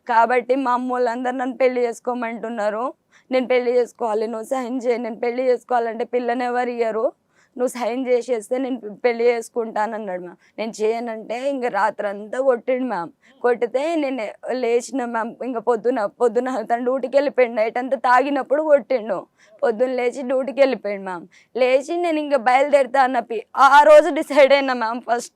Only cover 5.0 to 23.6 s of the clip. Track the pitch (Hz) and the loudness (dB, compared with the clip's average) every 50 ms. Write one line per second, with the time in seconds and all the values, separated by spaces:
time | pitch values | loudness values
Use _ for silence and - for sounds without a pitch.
5 | 247 220 170 185 233 240 240 247 262 254 247 240 - - 247 240 233 233 220 220 | -2 -8 -8 -4 -4 -4 -2 -2 0 0 0 0 0 -2 -2 0 0 -2 -4 -6
6 | 240 240 - 247 247 240 240 254 247 247 240 247 247 240 247 233 233 226 214 220 | -8 -4 -4 -4 -2 -2 -2 -2 -2 -4 -2 -2 -4 -4 -2 -2 -2 -2 -2 -2
7 | 226 302 - _ _ _ _ _ _ _ _ - 247 262 - 240 233 208 233 254 | -2 -4 -4 _ _ _ _ _ _ _ _ -4 -4 -4 -4 -4 -4 -4 -4 -4
8 | 269 247 247 247 233 240 254 226 208 - 254 254 269 247 262 240 - 208 208 - | -2 0 0 0 0 -2 -4 -4 -4 -4 -4 -4 -2 -4 -6 -6 -8 -12 -16 -2
9 | _ 240 233 233 233 240 240 233 226 - _ 247 226 226 196 - 214 208 226 208 | _ -2 0 2 2 2 2 2 -4 -8 _ -6 -6 -4 -2 -4 -4 -2 -4 -8
10 | 220 202 185 180 180 175 180 _ _ _ _ - 208 226 202 - 214 214 226 233 | -8 -8 -8 -8 -10 -12 -16 _ _ _ _ -8 -8 -8 -6 -2 -2 -2 -2 -2
11 | 247 233 220 220 214 - 220 240 254 285 277 269 240 247 - - 196 220 202 - | -4 -8 -10 -10 -8 -8 -8 -4 -4 -4 -4 -2 -4 -2 0 0 0 0 -2 -2
12 | 214 208 196 202 208 214 202 254 269 269 247 240 - - 262 254 262 254 220 185 | -6 -6 -6 -8 -10 -10 -6 -2 2 2 2 0 0 -2 -2 -2 -2 -4 -4 -6
13 | 170 151 - _ _ _ _ _ - 240 240 214 233 233 233 254 277 320 339 320 | -6 -8 -12 _ _ _ _ _ 0 0 0 0 -2 -4 -2 -2 -2 -2 -2 -2
14 | 294 269 269 254 220 202 - - - - 233 254 254 233 233 240 247 - - 269 | -2 -2 -4 -6 -6 -8 -10 -12 -10 -8 -6 -4 -2 0 0 0 -2 -2 -6 -6
15 | 247 240 233 226 220 233 - - - 240 262 269 214 - 247 226 - 233 269 247 | -6 -4 -4 -4 -6 -6 -8 -8 -8 -6 -6 -6 -2 0 -2 0 0 -2 -2 0
16 | 208 202 - _ 233 240 214 240 254 254 254 208 220 - 240 233 254 240 254 269 | -2 -4 -2 _ 0 0 2 0 -2 -2 -4 -4 -4 -2 -4 -2 0 -2 -2 -2
17 | 240 254 247 277 277 285 - - 254 233 233 240 214 233 226 247 247 269 269 247 | -4 0 0 2 2 2 2 2 0 2 2 -2 -2 -2 -2 -4 -4 -4 -4 -2
18 | - 254 247 254 269 294 285 285 254 - 254 294 311 320 294 277 214 _ 262 247 | 2 4 4 4 4 2 -2 -4 -2 0 0 0 2 4 4 4 4 _ -4 -4
19 | 208 226 196 170 - _ _ _ _ _ _ - - 240 233 208 254 254 262 247 | -2 -4 -6 -6 -6 _ _ _ _ _ _ -2 -2 -2 0 0 0 -2 0 -2
20 | 247 247 240 262 285 247 269 254 269 277 269 233 277 269 254 202 - 202 208 196 | -2 -2 -4 -4 -6 -2 -2 -2 -2 -4 2 2 2 2 2 -2 -4 -8 -8 -6
21 | 196 190 185 175 160 180 _ - _ _ _ 220 254 247 254 269 269 302 339 349 | -8 -8 -10 -10 -12 -16 _ -20 _ _ _ 0 2 4 4 2 0 0 -4 -2
22 | 349 349 320 302 302 294 285 277 220 240 254 262 277 285 277 285 269 240 240 277 | 0 0 0 -2 -2 0 -2 0 2 2 2 4 2 4 4 2 2 4 2 2
23 | 262 247 262 240 233 - 240 214 - _ _ 220 | 2 2 2 -2 -4 -4 -8 -10 -10 _ _ 4